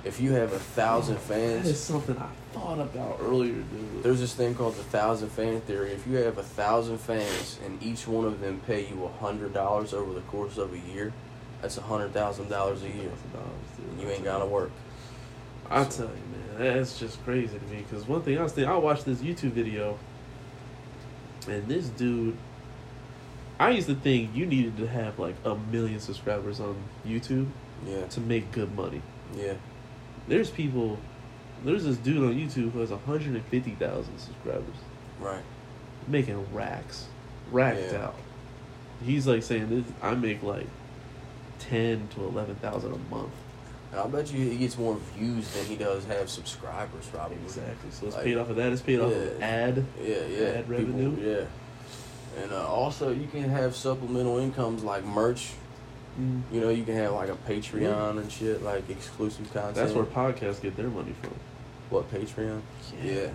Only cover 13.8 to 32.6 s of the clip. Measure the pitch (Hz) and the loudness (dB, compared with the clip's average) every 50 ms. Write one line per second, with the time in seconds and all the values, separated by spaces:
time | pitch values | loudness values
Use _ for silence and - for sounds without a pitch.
13.8 | - - 85 85 98 101 98 98 95 98 95 98 98 98 101 101 90 80 - - | -10 -8 -6 -6 -4 -2 -2 -2 0 0 2 2 2 4 4 2 2 2 -4 -10
14.8 | - - - - - - - - - - - - - - - - - - - 135 | -14 -14 -14 -12 -12 -12 -12 -12 -12 -14 -14 -14 -14 -14 -14 -12 -6 0 2 2
15.8 | 139 131 - 127 117 110 107 101 - - - - - - 95 107 123 131 123 131 | 2 2 0 -4 -4 -4 -6 -8 -10 -10 -10 -8 -8 -8 -4 0 2 2 4 4
16.8 | 131 127 - - 117 110 - - - - 123 127 123 110 104 101 98 - 107 104 | 2 0 -2 -6 -6 -8 -8 -8 -4 0 0 2 2 0 -4 -6 -8 -8 -8 -8
17.8 | 101 - - 107 104 117 143 170 165 147 139 151 170 160 - - 135 139 180 180 | -6 -6 -6 -6 -2 0 0 0 2 2 2 4 2 0 2 2 4 6 6 6
18.8 | 156 151 147 143 - 139 131 120 123 160 175 170 - 135 113 117 117 113 107 104 | 6 6 4 4 4 0 0 0 0 -2 -2 0 0 0 2 2 2 2 0 0
19.8 | 104 104 104 107 - - - - - - - - - - - - - - - - | 0 0 -2 -4 -6 -12 -12 -14 -12 -12 -12 -12 -14 -14 -14 -14 -14 -14 -14 -14
20.8 | - - - - - - - - - - - - - - 104 101 101 110 143 180 | -14 -14 -14 -14 -14 -14 -14 -12 -14 -14 -12 -10 -6 -4 -2 -2 0 0 0 0
21.8 | 170 131 110 - 123 123 120 117 113 113 113 - - - - - - - - - | 0 -2 -2 2 2 4 4 4 2 2 0 -2 -8 -12 -14 -14 -12 -12 -12 -12
22.8 | - - - - - - - - - - - - - - - - 151 220 254 220 | -12 -12 -12 -14 -12 -14 -14 -14 -14 -14 -12 -12 -12 -12 2 6 6 8 8 6
23.8 | 165 - 139 131 127 143 131 120 113 110 107 123 175 180 143 131 123 113 110 107 | 6 2 2 2 6 6 6 6 6 2 0 0 2 4 6 6 6 4 2 0
24.8 | 110 113 120 120 110 107 104 - 90 85 95 - - 117 107 104 107 110 113 117 | -2 0 0 0 0 -2 -2 -2 -2 -2 -2 -2 0 0 0 0 0 0 2 2
25.8 | 113 110 107 107 104 - 95 - - 104 104 104 101 104 101 117 113 101 101 98 | 2 2 0 -2 -4 -6 -8 -4 0 0 0 0 0 -2 -4 -2 -2 -4 -4 -4
26.8 | 98 - - - - 110 113 117 117 - 135 131 135 139 143 - - - - - | -6 -10 -10 -8 -4 -2 -2 -2 0 2 2 2 2 2 -2 -6 -12 -12 -12 -10
27.8 | - 95 98 95 92 92 - - 113 113 117 113 101 98 - 117 104 95 104 101 | -6 -4 -4 -2 -4 -2 -4 -2 0 2 2 2 2 0 -2 -2 -2 0 -2 -2
28.8 | 92 92 - - - - - - - - - 101 101 98 98 98 - - - - | -2 -2 -4 -6 -8 -10 -12 -14 -12 -10 -6 -4 -2 -4 -4 -4 -8 -12 -14 -14
29.8 | - - - - - - - - - - 131 190 220 - - - 156 143 127 127 | -14 -14 -14 -14 -14 -14 -14 -12 -2 4 4 4 4 4 0 0 0 2 2 2
30.8 | 117 110 107 107 - - - - - - - - - - - - 123 131 170 214 | 2 2 0 -2 -6 -10 -14 -14 -14 -14 -14 -14 -16 -14 -14 -4 2 2 2 4
31.8 | 175 147 131 113 117 131 156 156 135 123 117 131 160 147 131 127 | 4 2 2 2 4 4 4 6 6 6 4 4 0 0 0 0